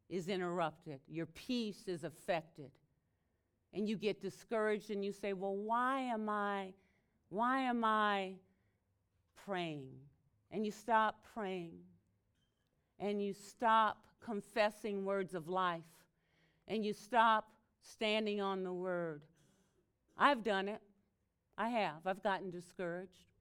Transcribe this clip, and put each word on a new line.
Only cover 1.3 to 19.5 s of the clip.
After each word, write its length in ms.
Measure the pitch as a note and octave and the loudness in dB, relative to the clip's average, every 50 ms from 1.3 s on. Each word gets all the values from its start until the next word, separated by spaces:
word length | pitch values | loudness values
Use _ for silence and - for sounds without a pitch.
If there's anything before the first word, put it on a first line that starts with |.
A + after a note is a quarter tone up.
| - - - - B3 A#3+ A3+ G#3 - - - | -8 -12 -4 -2 -2 0 0 -2 -6 -8 -8
is 160 | F#3+ F3+ C#3+ D#3+ | -6 -6 -6 -6
affected. 680 | D#3 D#3+ - - - F3+ D#3+ D#3 - _ D#3+ C#3 B2 - _ _ _ _ _ _ _ _ _ _ _ _ _ _ _ _ _ _ _ | -8 -10 -6 -2 -2 -2 -2 -2 -6 _ -18 -18 -18 -18 _ _ _ _ _ _ _ _ _ _ _ _ _ _ _ _ _ _ _
And 160 | - F#3+ G#3+ G#3 | -4 -2 0 0
you 80 | A3+ | 0
get 240 | E3 - G3+ F#3+ - | 0 0 -2 -2 -2
discouraged 680 | G3 F#3 - - - - A#3 A3 G#3+ G#3+ G#3 G3 - - | -6 -8 -8 -10 -6 -2 0 2 2 2 0 0 -2 -4
and 140 | G#3 G3+ G3 | -4 -2 -2
you 80 | G3+ | -4
say, 200 | G3 - - G3+ | -4 -4 -4 -4
"Well, 240 | G3 F3+ G3 G3 G3 | -4 -2 -2 -2 -2
why 440 | G3+ G#3 A3 A3+ A#3+ B3 B3+ C4+ C4+ | -2 -2 0 2 2 2 2 2 0
am 280 | C4 B3 A3+ A3 G#3+ G#3+ | 0 -2 -2 -2 0 0
I, 460 | G#3 G#3 G3+ G3+ G3+ G3 F#3+ F#3+ F#3+ - _ _ _ _ _ _ _ _ _ _ | 0 0 0 0 0 -2 -4 -6 -10 -16 _ _ _ _ _ _ _ _ _ _
why 320 | E3 G#3 A#3 B3 C4 C4+ | -2 0 2 2 2 2
am 240 | C4 B3 A#3+ A#3 A3+ | 2 2 2 2 4
I 500 | A3 G#3+ G#3+ G#3 G#3 G3+ G3 F#3+ F#3 F#3+ F#3 - _ _ _ _ _ _ _ _ _ _ _ _ _ _ _ _ _ _ - - | 4 4 4 4 4 2 0 -2 -4 -8 -12 -16 _ _ _ _ _ _ _ _ _ _ _ _ _ _ _ _ _ _ -16 -6
praying?" 480 | G3+ F#3+ F3+ F3 E3 D3+ C#3+ C3 C3 C3 C3 C#3 C#3+ - _ _ _ _ _ _ _ | -4 -2 -2 -2 -2 -4 -8 -10 -12 -14 -18 -20 -20 -20 _ _ _ _ _ _ _
And 160 | - G3+ A3 | -4 -2 -2
you 60 | G#3+ | -2
stop 520 | - - - A#3+ A3+ A3 A3 G#3+ G#3+ - - - - | -4 -6 0 4 4 6 4 4 0 -4 -12 -14 -8
praying. 440 | A#3 G#3 F#3 F#3+ F3+ E3+ E3 F3 F3 F3+ - - _ _ _ _ _ _ _ _ _ _ _ _ _ _ _ _ _ _ _ _ - | -6 -4 -4 -4 -4 -6 -8 -12 -16 -18 -20 -20 _ _ _ _ _ _ _ _ _ _ _ _ _ _ _ _ _ _ _ _ -6
And 240 | F#3 G#3 G#3 G3+ | -4 -2 -2 0
you 100 | G3+ G3+ | -2 -2
stop 720 | F#3 - - - - - B3 A3+ A3 A3+ A3 G#3 - - - - _ _ | -4 -6 -12 -18 -6 2 4 6 6 6 6 4 2 -4 -12 -20 _ _
confessing 840 | - A3+ G#3 G3+ - - - A#3 G#3 G#3+ G#3 - - G#3 G3+ G3 G3 | -8 -6 -6 -6 -6 -2 2 4 4 4 2 -2 -4 -4 -2 -2 0
words 300 | G3 G3 G3 F#3+ - F3+ | 0 0 0 -2 -2 -6
of 140 | E3+ D3+ E3 | -8 -4 -2
life. 340 | F#3 F#3 F#3 F3+ E3+ E3+ E3 - - - - _ _ _ _ _ _ _ _ _ _ _ _ - | 0 2 2 2 0 -2 -8 -14 -20 -20 -20 _ _ _ _ _ _ _ _ _ _ _ _ -4
And 160 | G3 A3 G#3 | -2 -2 0
you 80 | G#3+ G3+ | -2 -4
stop 560 | - - - B3+ A3+ A3+ A3+ A3 G#3+ - - - _ _ _ _ _ | -4 -6 2 4 6 6 6 6 4 2 -4 -14 _ _ _ _ _
standing 580 | - - - - A3+ G#3+ G#3+ A3 A3 G#3 G#3 G#3 | -20 -20 -6 -2 0 2 2 2 2 0 0 0
on 220 | G3 G3 F#3+ F#3+ | 0 0 0 -2
the 100 | F#3 F3+ | -2 -4
word. 500 | F3+ F3 F3+ F#3 F3+ F3 E3+ D#3+ D3+ D3 D3 - _ _ _ _ | -4 -4 -2 -2 -2 -2 -2 -4 -6 -8 -14 -20 _ _ _ _